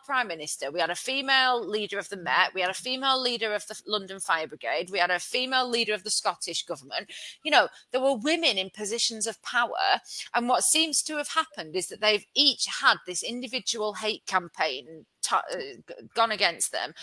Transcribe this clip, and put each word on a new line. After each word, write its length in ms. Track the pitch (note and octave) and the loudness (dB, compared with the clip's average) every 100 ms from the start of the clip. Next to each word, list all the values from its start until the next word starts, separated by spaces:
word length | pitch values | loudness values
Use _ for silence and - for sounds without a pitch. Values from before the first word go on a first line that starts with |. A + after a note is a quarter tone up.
| - | 0
prime 220 | B3+ G#3+ | 0 0
minister, 420 | D#3+ D3+ - C#3 | -4 -8 -6 -4
we 100 | E3+ | 0
had 80 | E3 | 0
a 60 | F3+ | 0
female 720 | C4+ C4+ C4+ C4+ B3+ A#3+ F#3+ | -4 -2 2 4 4 2 0
leader 320 | G#3+ G3+ G3+ | -2 -2 -4
of 120 | - | -6
the 80 | G3 | -6
Met, 360 | D#3 D3+ F3 | 2 4 4
we 60 | F#3 | 2
had 100 | F3+ | -2
a 40 | |
female 440 | F#3+ B3+ C4 C4+ C4 | -2 -6 -2 0 2
leader 360 | B3 A#3 A3 | 0 -2 -2
of 120 | G#3 - | -4 -6
the 140 | G#3+ - | -12 -4
London 320 | G#3 F#3+ F#3+ | -4 -4 -6
Fire 260 | - D#3+ D#3+ | -2 -2 -2
Brigade, 440 | A#2 A#2 D3 F3+ | -6 -4 -2 0
we 80 | F#3+ | 2
had 100 | F3 | 2
a 100 | F3 | 2
female 460 | - B3+ B3+ C4 B3 | -2 -4 0 0 2
leader 240 | A#3+ A3 | 0 0
of 100 | G#3 | -2
the 80 | G#3 | -2
Scottish 540 | - G3+ F3 F#3 E3+ - | -2 0 -2 -4 -6 -6
government. 440 | D3+ C3 D3+ G3+ - - - | -8 -6 -8 -8 -12 -14 -8
You 80 | D4+ | 4
know, 180 | C4+ G3 - _ | 6 6 0 _
there 100 | B3+ | 2
were 120 | C#4 A#3+ | 2 2
women 400 | C#4+ E4 D#4 F#3+ | 2 2 2 0
in 120 | F#3+ | -4
positions 560 | G#3 G3+ A3+ - A3 - | -6 -4 -2 -2 -2 -6
of 160 | - | -6
power, 600 | - B3 A#3+ - E2+ - - - - | -4 0 0 2 2 2 0 -12 -2
and 160 | A#3+ A#3+ | 0 2
what 160 | G#3 - | 4 4
seems 360 | D#4 D#4+ C#4 | 4 4 0
to 120 | - D4+ | 0 -4
have 140 | C#4+ | -2
happened 480 | D#4+ D#4 G#3 D#3+ F#3 | -2 -2 -4 -6 -4
is 100 | - | -4
that 140 | F#3 | 0
they've 240 | G#3+ G#3 - B3+ | 2 2 0 2
each 300 | C#4+ A3 - - | 2 2 -4 2
had 160 | B3+ F#3+ F3+ | 4 4 0
this 180 | F3 | -6
individual 720 | G#3+ A#3+ B3 B3+ - A#3 G#3+ | -6 -6 -6 -6 -4 -2 -2
hate 320 | F#3+ G#3+ - - | -2 -2 -4 -2
campaign 800 | F#3+ E3+ - D#3+ C3 C3 D#3+ - _ | -2 -2 -2 -2 -2 -10 -18 -20 _
t-, 120 | - F#3+ | 0 0
uh, 60 | - F3+ | 0 -6
g-, 360 | C#3 A#2+ - - - | -6 -12 -16 -18 -4
gone 180 | A3+ A3+ | 2 2
against 420 | G3+ F#3 E3 - | 4 2 2 -2
them, 200 | - C3 - | -2 -6 -8